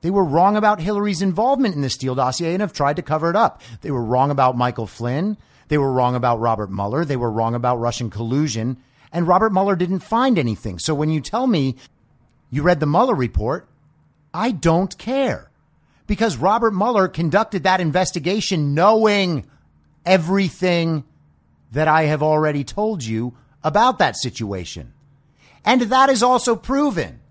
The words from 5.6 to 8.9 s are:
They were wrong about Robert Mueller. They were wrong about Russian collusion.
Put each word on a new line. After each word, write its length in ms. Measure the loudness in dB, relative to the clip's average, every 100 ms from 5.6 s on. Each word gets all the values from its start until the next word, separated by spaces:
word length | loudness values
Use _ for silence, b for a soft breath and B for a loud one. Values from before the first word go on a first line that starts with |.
| b
They 100 | 0
were 140 | 2
wrong 220 | 2 0
about 260 | 0 0 0
Robert 300 | 0 -2 -4
Mueller. 340 | -4 -4 -4 -2
They 100 | -2
were 160 | -2
wrong 240 | -2 -2 -2
about 240 | -2 0
Russian 300 | -2 -4 -8
collusion. 680 | -6 -2 0 0 -2 -4 -6 b